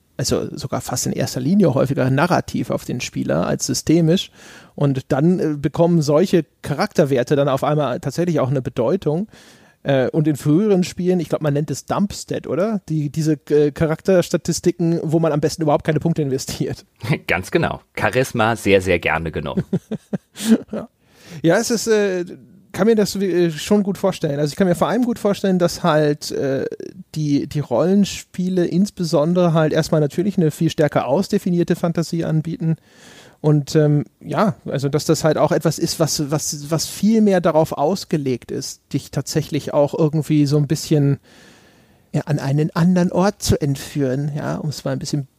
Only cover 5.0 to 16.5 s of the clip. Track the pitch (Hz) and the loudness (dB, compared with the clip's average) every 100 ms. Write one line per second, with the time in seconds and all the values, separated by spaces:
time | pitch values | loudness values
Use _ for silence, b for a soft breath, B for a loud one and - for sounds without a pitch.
5 | - 135 165 180 156 147 147 - 170 170 | -2 2 2 2 -2 -2 -4 0 2 2
6 | 143 147 196 180 151 _ - 151 208 - | 4 2 4 2 0 _ -8 -4 -2 0
7 | 143 135 123 139 143 131 170 151 135 123 | 2 2 2 2 2 0 0 0 -2 -4
8 | 147 147 175 147 127 131 131 - 117 190 | -6 -4 0 0 0 -2 -4 -2 0 0
9 | 151 156 220 B B B B B - 135 | -2 -2 -6 B B B B B -2 0
10 | 127 160 156 147 151 156 214 190 180 - | 2 0 0 0 2 2 4 2 0 -2
11 | 180 180 156 156 151 143 156 139 - 127 | 0 0 0 -2 -2 -2 -2 -6 -4 -2
12 | 202 - - 131 - 135 208 208 - 156 | -2 -6 -8 -8 -4 -2 -2 -4 -4 -4
13 | 147 156 156 151 - 147 147 139 160 160 | -2 -2 -2 -2 2 2 2 0 -2 -2
14 | - 185 165 165 - 165 180 - 165 170 | 2 2 2 -2 -2 -2 0 0 0 0
15 | 160 165 165 147 147 - 156 151 - 151 | 0 0 2 0 -2 -2 0 0 2 0
16 | 170 160 143 131 - | 0 0 -2 -2 -4